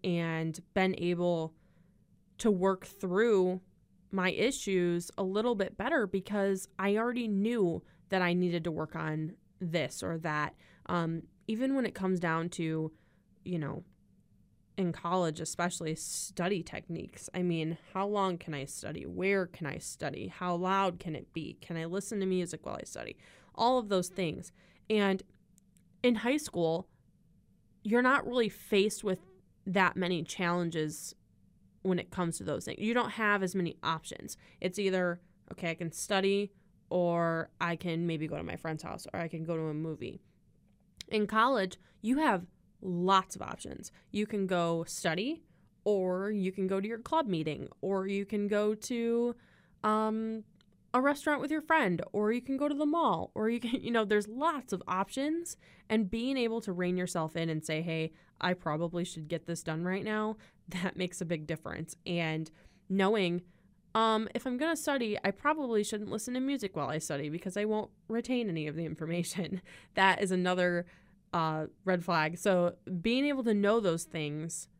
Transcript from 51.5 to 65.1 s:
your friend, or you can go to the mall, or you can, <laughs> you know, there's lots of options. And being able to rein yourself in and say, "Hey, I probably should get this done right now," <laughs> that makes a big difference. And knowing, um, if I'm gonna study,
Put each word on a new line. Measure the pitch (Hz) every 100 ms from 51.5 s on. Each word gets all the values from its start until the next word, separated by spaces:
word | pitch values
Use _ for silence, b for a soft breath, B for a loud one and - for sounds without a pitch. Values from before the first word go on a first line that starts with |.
your | 311
friend, | 311 320 208 170 -
or | 202 214
you | 240
can | 247 269
go | 294
to |
the | 285 302
mall, | 330 277 165 -
or | - 220
you | 233
can, | 233
<laughs> | 233
you | 233
know, | 233
there's | 208 208 208
lots | 240 320 294 -
of | 185 -
options. | 185 202 269 294 330 339 - B B B
And | 220 190
being | 226 247 269
able | 233 226
to | -
rein | 180 180 180
yourself | 180 170 160 165
in | 165
and | 156
say, | 160 156
"Hey, | 165 160 160 B B _
I | 180
probably | 175 160 151 165 175
should | 175 165 151
get | 165 -
this | 170
done | 165 160
right | 180 190
now," | 220 214 214 214 B
<laughs> | B -
that | 175 180 -
makes | 180 -
a |
big | 165 160 156
difference. | 156 - - 175 - -
And | 170 160 156 156 b b b -
knowing, | 190 190 220 180 175 b b b b _
um, | 220 226 220 220
if | 233 262
I'm | 247
gonna | 320 320
study, | - 277 220